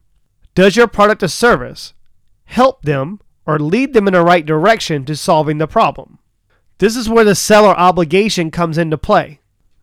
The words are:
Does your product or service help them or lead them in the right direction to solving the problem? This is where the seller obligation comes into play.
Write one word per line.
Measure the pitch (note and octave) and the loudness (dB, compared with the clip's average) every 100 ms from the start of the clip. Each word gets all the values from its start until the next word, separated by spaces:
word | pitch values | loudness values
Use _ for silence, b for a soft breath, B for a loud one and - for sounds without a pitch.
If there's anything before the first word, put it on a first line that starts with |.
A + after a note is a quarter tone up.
| _ _ _ _ _ | _ _ _ _ _
Does | - G3 F#3+ | 0 2 4
your | A#3+ | 0
product | - G#3 G#3+ | 2 0 0
or | F3+ | -4
service | - A#3+ E3+ B2 - - _ _ _ _ _ | -2 0 0 -4 -16 -20 _ _ _ _ _
help | _ - C4 - | _ 0 0 0
them | C#3+ C#3 C#3 G3+ _ _ - | -6 -4 -6 -10 _ _ -6
or | D#3 | -4
lead | D3+ A3 C#4 | -2 -2 0
them | A#3+ G3 | 0 2
in | |
the | F#3 | 2
right | E3+ E3+ D3+ | 4 2 0
direction | D#3 F#3 A3+ - D3+ C3 | -2 0 0 -2 -6 -6
to | D3+ | -8
solving | - D#3+ D3+ D3+ | -2 0 0 -4
the | D#3 | -2
problem? | A3+ F#3 A2 - _ _ _ _ _ _ - | 0 0 -2 -18 _ _ _ _ _ _ -2
This | G3+ A#3 | -2 -2
is | A3 | -2
where | A3+ | 2
the | G#3+ F3+ | 2 2
seller | - G#3+ G#3+ E3 | 2 4 4 4
obligation | F3+ F3+ D#3+ F#3 G#3+ F#3 D#3+ | 2 0 0 0 0 -2 -6
comes | F3+ E3+ D#3+ | -4 -4 -2
into | E3 D#3 | -4 -4
play. | - G3 C#3+ D3+ _ _ _ _ | 0 0 0 -12 _ _ _ _